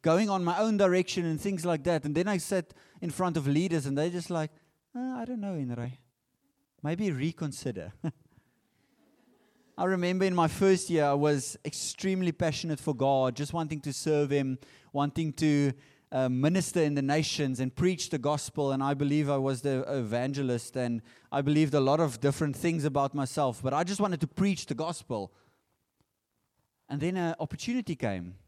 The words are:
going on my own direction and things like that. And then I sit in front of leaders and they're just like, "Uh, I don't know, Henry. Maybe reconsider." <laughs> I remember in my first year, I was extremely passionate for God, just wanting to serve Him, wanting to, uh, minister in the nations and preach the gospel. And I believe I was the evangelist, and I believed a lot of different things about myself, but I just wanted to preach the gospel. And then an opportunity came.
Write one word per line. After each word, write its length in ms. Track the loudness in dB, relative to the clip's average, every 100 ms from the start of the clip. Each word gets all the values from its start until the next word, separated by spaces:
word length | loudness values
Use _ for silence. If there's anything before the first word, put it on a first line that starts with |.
going 300 | 4 4 4
on 140 | 2
my 160 | 0 2
own 160 | 2 4
direction 480 | 4 4 2 0
and 160 | 0 0
things 260 | -2 -2 0
like 160 | 0
that. 220 | 2 0
And 100 | 0
then 140 | 0 0
I 80 | 0
sit 360 | 0 -2 -2 -14 -20 -10
in 100 | -8
front 260 | -2 0 0
of 120 | 2
leaders 360 | 2 2 0 0
and 120 | 0
they're 120 | 0
just 200 | -2 -4
like, 220 | -4 -4 _ _ _ _
"Uh, 220 | -8 -6 -6
I 80 |
don't 160 | -6 -6
know, 160 | -6 -4
Henry. 420 | -4 -4 -6 -10 _ _ _ _ _ _ _ _
Maybe 260 | -6 -2 -2
reconsider." 840 | 0 -2 -4 -6 -6 -8 -6 -10 -8
<laughs> 80 | -8 -8 _ _ _ _ _ _ _ _ _ _ _ _ _ _ _ -4
I 80 | 0
remember 380 | 2 2 2
in 120 | 2 4
my 100 | 2
first 420 | 4 4 4 4
year, 180 | 2 4
I 80 |
was 440 | 4 4 2 -2 -8
extremely 680 | -10 -8 -10 -4 -2 0 0
passionate 480 | 0 -2 -2 -4 -4
for 160 | -2
God, 400 | 0 2 4 2
just 180 | 0 -4
wanting 280 | -4 -4 -6
to 120 | -6
serve 380 | -6 0 2 2
Him, 260 | 2 0 -4 -10 -20 _
wanting 400 | -2 -2 -2 -4
to, 400 | 0 4 4 4 0 -10 _ _
uh, 160 | -2 0
minister 540 | 2 2 2 0 2
in 120 | 2
the 80 | 2
nations 560 | 2 0 0 -2 -2 0
and 160 | -4
preach 360 | 0 0 0 -2
the 80 | -2
gospel. 540 | 0 -2 -4 -2 0
And 100 | 0
I 120 | 0
believe 360 | 0 2 2 2
I 80 | 0
was 240 | 0 0
the 200 | 0 0 0
evangelist, 880 | -2 -2 -2 -2 -2 0 -2 -4 -4
and 240 | -2 -2 -6 -20 _
I 80 | -2
believed 320 | 2 4 4
a 60 | 4
lot 200 | 4 4
of 200 | 2 2
different 340 | 0 2 -2
things 300 | 0 -2 0
about 300 | 0 0 -2
myself, 480 | -2 -4 0 -2 0
but 100 | -2
I 100 | -2
just 180 | -2 0
wanted 200 | -2 0
to 60 | -4
preach 400 | 0 0 0 -4
the 80 |
gospel. 580 | -6 -4 -6 -6 -6 -6 _ _ _ _ _ _ _ _ _ _ _ _ _ _ _ _
And 120 | -4
then 160 | -2 -2
an 180 | -2 -2
opportunity 560 | -6 -8 -4 -4 -4 -4
came. 380 | -4 -4 -8 -14